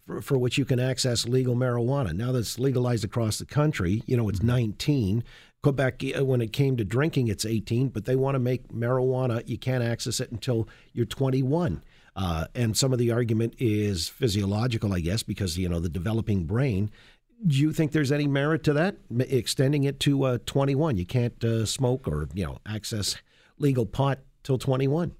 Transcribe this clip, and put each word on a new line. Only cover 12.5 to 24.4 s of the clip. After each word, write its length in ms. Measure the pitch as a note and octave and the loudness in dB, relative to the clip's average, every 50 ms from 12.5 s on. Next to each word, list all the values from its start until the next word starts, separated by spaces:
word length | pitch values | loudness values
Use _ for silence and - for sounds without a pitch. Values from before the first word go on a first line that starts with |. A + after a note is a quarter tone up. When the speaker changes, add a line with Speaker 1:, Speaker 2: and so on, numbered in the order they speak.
| - | -2
Speaker 1:
and 220 | B2+ A#2+ A2+ G#2 | -2 0 0 2
some 160 | - - C3+ C3 | 2 2 2 2
of 80 | A#2+ | 2
the 100 | B2 A#2 | 2 2
argument 440 | A2+ A#2 B2 A2 A#2 G#2+ A#2 A#2 - - | 2 2 2 2 2 0 0 -2 -2 -2
is 500 | C3+ A2+ G#2 G#2 G#2 G#2 G2+ F2 E2+ - | 0 0 2 2 0 0 0 -2 -4 -6
physiological, 840 | - - C#3 A#2+ F#2 G#2+ G2+ G2 G2+ G#2+ A#2 B2+ A2+ A2+ - G#2 G2 | -6 -2 0 0 2 2 0 0 0 0 0 0 -2 0 0 0 0
I 60 | F2+ | 0
guess, 240 | D#2+ E2 F#2 A#2+ - | 0 0 -2 -2 -2
because, 340 | - G#2 - G#2 F2+ D#2+ F2 | -4 -4 -2 -2 -2 -2 -2
you 100 | F#2+ F2 | -2 0
know, 120 | F2 E2+ | 0 0
the 80 | E2+ F2+ | -2 -2
developing 560 | D2+ F#2+ E2 A2+ A2 A2+ G#2 - G#2 G2 E2+ | -4 -4 -4 -2 -2 -2 0 0 0 0 0
brain. 440 | D2 G2+ A#2+ C#3 C#3 G#2+ F#2 G#2 G#2 - - - - - _ _ _ _ _ A#3 | 0 0 0 0 2 0 0 -2 -2 -6 -12 -20 -20 -20 _ _ _ _ _ 0
Do 120 | F3+ C#3 | 2 4
you 160 | C3+ D3 D#3 D3+ | 4 2 2 2
think 180 | D#3+ D#3+ C#3+ | 2 0 2
there's 220 | - D#3 D3+ B2 D3 | 2 0 2 2 2
any 160 | D3 D3 D3 | 2 2 2
merit 340 | C#3 C#3 C#3 D3 D#3+ D#3 - | 2 2 2 2 0 2 2
to 80 | D#3 D3 | 2 2
that, 220 | C#3+ E3 G3 G3+ - - - | 4 2 0 0 -6 -12 -6
m-, 120 | A2+ A#2+ C3 | -2 -2 0
extending 600 | - C3+ B2+ - - - - C3+ C3+ D3 D3 C3+ | 2 0 0 0 0 0 2 2 2 4 2 0
it 140 | C#3 C#3 C#3 | 0 -2 0
to, 220 | - D3 C#3+ C#3 C3+ | 0 2 2 2 2
uh, 160 | C3 B2 A#2+ - | 2 0 -2 -4
twenty-one? 520 | - - D3 C#3 C#3 C#3+ C3 D#3 E3 C3 F#2 | -2 0 0 2 2 2 2 2 0 0 0
You 80 | F2 | -2
can't, 360 | - - B2+ A#2+ A#2+ - - - | 0 0 0 0 0 -2 -2 -2
uh, 240 | A2+ A2+ A2+ A2+ | 0 0 0 0
smoke 400 | G#2 - - C3 B2 B2+ C3 - | -2 -2 0 0 0 0 0 -2
or, 220 | - D2+ D2+ D2+ D2 C#2 | -4 -4 -4 -4 -4 -4
you 120 | F#2 F#2+ | -6 -6
know, 140 | D2 C2 - _ | -6 -6 -12 _
access 520 | - G#2+ A2 - - - G#2 G2 - - - _ _ _ _ _ _ _ _ | -8 -10 -8 -8 -6 -6 -4 -4 -4 -6 -8 _ _ _ _ _ _ _ _
legal 280 | D3 C#3+ C3+ B2 A2+ | 0 0 2 2 0
pot 340 | G2 - - C#3 C#3 C3 - - - _ _ | -2 0 0 0 0 0 -2 -6 -20 _ _